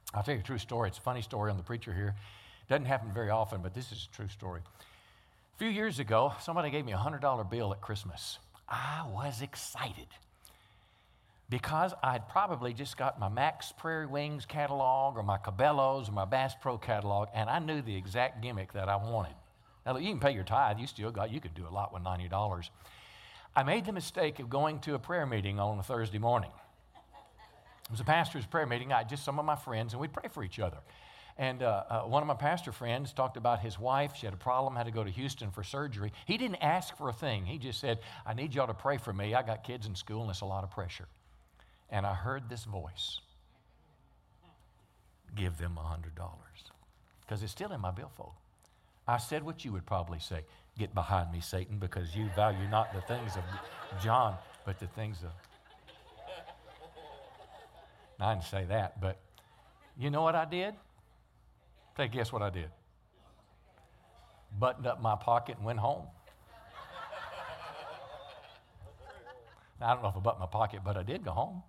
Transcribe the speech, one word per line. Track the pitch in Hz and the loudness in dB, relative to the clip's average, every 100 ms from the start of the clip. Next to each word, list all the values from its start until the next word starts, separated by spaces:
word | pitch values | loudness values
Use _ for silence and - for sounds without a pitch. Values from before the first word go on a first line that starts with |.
| - | -6
I'll | 104 | -2
tell | 101 123 | 0 0
you | |
a | |
true | 98 123 | -2 -4
story. | - 117 104 | -2 0 0
It's | - | -2
a | |
funny | 127 127 | -2 -2
story | 107 113 104 | -2 -2 0
on | 98 | 0
the | |
preacher | 85 117 - | -2 -6 -4
here. | 90 101 101 - - - - - | 0 0 -2 -6 -18 -20 -12 2
Doesn't | 139 131 | 2 4
happen | 131 113 | 2 2
very | 104 107 | 0 4
often, | 110 107 98 | 4 2 0
but | 90 | -4
this | 104 123 | -6 -8
is | 107 - | -8 -10
a | - | -8
true | 104 | -8
story. | - 90 87 | -8 -8 -8
A | 85 - - - - - _ _ _ - | -10 -18 -20 -20 -20 -20 _ _ _ -2
few | 220 | 0
years | 208 214 135 | 2 2 0
ago, | 113 110 139 - | 4 6 6 2
somebody | - 165 151 | -2 0 2
gave | 147 127 | 0 0
me | |
a | 95 | 0
hundred | 131 147 | 0 2
dollar | 139 127 | 2 2
bill | 95 117 104 | 2 0 0
at | 98 | 0
Christmas. | - 104 95 82 - - - - - | -4 -6 -6 -8 -8 -10 -14 -18 -6
I | - 135 151 151 | -4 -2 -4 -4
was | 98 143 113 | -4 -4 -4
excited | 139 - - - 131 - - - - _ - - - - _ _ _ _ _ _ - | -6 -8 -8 -6 -6 -6 -14 -20 -20 _ -20 -20 -20 -20 _ _ _ _ _ _ -4
because | 123 - 156 185 - | -2 0 2 2 2
I'd | 131 123 - | 2 2 2
probably | - 202 143 123 | 4 4 2 -2
just | 117 139 - | -4 -6 -2
got | 131 - | 0 0
my | 95 | 0
Max | 107 151 - - - | 4 2 2 -6 -6
Prairie | 165 160 147 | -2 -2 0
Wings | 143 147 147 - | -2 -2 -4 -4
catalog | 147 143 139 131 131 135 117 | 0 0 4 6 6 4 2
or | |
my | 101 98 | 2 2
Cabela's | 104 98 143 147 135 135 107 | 0 6 6 8 6 4 0
or | |
my | 104 95 | 0 2
Bass | 131 135 - | 2 2 0
Pro | 135 117 | -2 -2
catalog, | - 107 101 101 107 | 0 2 2 2 2
and | 110 110 | 0 0
I | 156 | 2
knew | 156 151 | 0 -2
the | 113 98 | -2 -4
exact | 95 117 127 127 | -2 2 2 0
gimmick | 120 104 92 | -4 -4 -4
that | 101 95 | -2 2
I | 101 | 2
wanted. | 110 113 85 - - - - - 120 | 2 0 -2 -6 -20 -20 -20 -8 -2
Now, | |
look, | 131 | 0
you | 185 | 0
can | 160 | 4
pay | 143 | 4
your | 110 | 4
tithe. | 92 117 131 107 | 2 4 4 2
You | 131 | -2
still | - 107 | -4 -4
got, | 110 110 | -2 -2
you | 139 | -2
could | 87 82 | -6 -8
do | 82 | -6
a | |
lot | 98 101 | -2 -2
with | 92 | -2
ninety | 92 90 90 | -2 -2 0
dollars. | 95 104 90 85 - - - - - - - - 139 | 0 0 -2 -6 -14 -20 -20 -20 -20 -20 -20 -2 2
I | |
made | 135 214 190 | 4 4 0
the | |
mistake | 190 147 - 156 143 | -4 -4 0 0 0
of | 120 | -2
going | 135 151 156 | 2 2 0
to | - | -2
a | 139 | -2
prayer | - 175 139 | 0 0 2
meeting | 110 98 101 | 2 0 0
on | 104 104 | 0 0
a | |
Thursday | 95 120 107 104 | -2 -2 0 2
morning. | 117 120 85 - - - _ - - - - - - - - - - | 4 4 2 -6 -20 -20 _ -20 -20 -20 -20 -20 -20 -20 -20 -18 -8
It | |
was | 113 | 0
a | |
pastor's | 120 160 160 143 110 | 6 6 6 0 0
prayer | 165 139 | 2 2
meeting. | 120 127 | 2 4
I | 123 | 2
had | 113 | 2
just | 143 143 | -2 -2
some | 143 | 0
of | 151 | 2
my | 143 | 0
friends, | 135 113 113 | 0 -2 0
and | 120 | -2
we'd | 156 | -4
pray | - 233 | -4 -8
for | - | -6
each | 95 - | -6 -2
other. | 92 71 - - - - - - | -2 -4 -12 -20 -20 -20 -14 -2
And, | 131 127 | -2 2
uh, | 123 101 - | 4 4 2
uh, | 113 | -2
one | 110 135 | 2 2
of | 151 | 2
my | |
pastor | 123 147 170 151 | 2 2 2 -2
friends | 104 117 123 143 | -4 -2 0 0
talked | - 131 127 | 0 0 2
about | 120 117 | 2 4
his | 113 95 | 0 -2
wife. | 120 135 143 | 2 2 2
She | 143 110 | -2 -6
had | |
a | 92 | -2
problem, | 127 127 135 123 | 2 2 2 0
had | 117 | -2
to | |
go | 110 101 | -2 -2
to | |
Houston | 92 135 - 110 | -2 -4 -4 -6
for | 92 | -6
surgery. | 98 139 147 107 104 - - | -6 -4 -4 -2 -4 -4 -2
He | 220 | 0
didn't | 254 180 | 0 2
ask | 151 180 175 - | 4 4 0 -4
for | 139 | -4
a | |
thing. | 113 147 104 92 | -2 0 0 0
He | - | -4
just | 127 - | -4 -2
said, | 135 113 - - - | 0 0 -2 -10 -4
"I | |
need | 113 139 | -2 0
y'all | 123 123 | 2 2
to | |
pray | 98 139 113 | 2 2 2
for | 113 | 0
me. | 95 104 | -2 2
I | 123 | 2
got | 117 107 | 2 -2
kids | - 123 107 | -4 -6 -4
in | 90 | -6
school | - 107 | -4 -4
and | 110 | -2
it's | 92 | -4
a | 98 | -2
lot | 98 92 | -4 -4
of | |
pressure." | - 87 - 90 - - - _ - - - - | -4 -6 -6 -14 -20 -20 -20 _ -20 -20 -20 -4
And | 104 98 | 0 2
I | |
heard | 92 101 135 113 | 0 0 -2 -4
this | 117 110 | -8 -6
voice, | 98 73 - - - - - - _ _ _ _ _ _ _ _ - 170 - - _ _ _ _ _ - | -6 -6 -6 -6 -6 -10 -20 -20 _ _ _ _ _ _ _ _ -20 -20 -20 -20 _ _ _ _ _ -10
"Give | 107 92 80 | -2 0 0
them | 85 82 | -2 -2
a | |
hundred | 80 80 82 82 | -4 -4 -6 -8
dollars," | 87 82 - - - - - _ _ _ - | -10 -12 -18 -20 -20 -20 -20 _ _ _ -6
'cause | 107 | -4
it's | 104 | -4
still | - 208 | -4 -4
in | 156 | -2
my | 92 | -2
billfold. | 90 151 - - - _ _ - _ _ _ - | -4 -8 -12 -14 -16 _ _ -20 _ _ _ 0
I | 120 | 0
said | - 156 | 2 -2
what | 151 165 | -2 -6
you | 127 | -4
would | 95 - | -4 0
probably | 95 85 82 | 0 0 -4
say, | - 80 78 - - - | -4 -6 -6 -14 -12 -6
"Get | 104 | -2
behind | 98 85 98 85 | 0 4 4 2
me, | 85 | -2
Satan, | 82 95 92 104 | -4 -4 -2 -4
because | 92 92 85 92 | -4 -4 -4 -2
you | 107 | 0
value | 92 107 98 101 | 4 6 4 2
not | 110 110 | 2 2
the | 98 | 0
things | - 120 113 98 | -2 -2 -2 -4
of | 87 92 - - - 95 | -4 -6 -8 -12 -8 -2
John, | 107 123 113 92 - - - | 4 6 4 2 -8 -10 -6
but | 92 | -4
the | 90 | -6
things | - 110 95 | -4 -6 -6
of," | 85 85 - - - - - - - - - 185 - - - - 160 - 156 143 135 - - - - - - - - - | -8 -12 -16 -20 -20 -20 -20 -20 -20 -16 -14 -12 -14 -18 -20 -20 -20 -18 -18 -18 -20 -20 -20 -20 -20 -20 -20 -20 -16 -2
I | 101 | 0
didn't | 98 | 0
say | 85 98 90 | -2 -4 0
that, | 107 92 - | 2 0 0
but | 95 95 - - - - - - - - | -2 -2 -10 -20 -20 -20 -20 -20 -18 -6
you | 139 | 0
know | 147 | 4
what | 160 165 | 4 4
I | |
did? | 156 175 196 208 - - - _ _ _ _ _ _ - - - | 2 0 -2 -4 -14 -20 -20 _ _ _ _ _ _ -20 -8 -2
Say, | 127 | 0
guess | 123 113 | 0 0
what | 117 | 2
I | 101 | 0
did? | 90 80 - _ _ _ _ - - - - - - - - - - - - - 101 | 0 -6 -10 _ _ _ _ -20 -20 -20 -20 -20 -20 -20 -20 -20 -20 -20 -20 -8 2
Buttoned | 127 127 123 | 2 4 0
up | 120 | 2
my | 117 107 | 2 2
pocket | - 117 - 110 | 4 4 4 -4
and | 104 | -2
went | 117 | 0
home. | 117 143 - - - - - - - - - - - - - - - - - - - - 139 - - - - - - - - - 277 - - - - - - - | 2 0 -6 -16 -20 -20 -20 -20 -18 -16 -14 -12 -10 -10 -10 -10 -10 -12 -12 -12 -12 -12 -14 -14 -16 -18 -20 -20 -20 -20 -20 -18 -18 -18 -18 -20 -20 -20 -20 -2
Now, | 117 | 2
I | 123 | 2
don't | |
know | 107 | 2
if | 95 | 2
I | |
buttoned | 107 104 | 2 0
my | 90 | 0
pocket, | 107 110 101 95 | 2 2 2 -2
but | 98 | -2
I | |
did | 95 180 185 | -2 -4 -2
go | |
home. | 82 151 180 | -2 -2 -6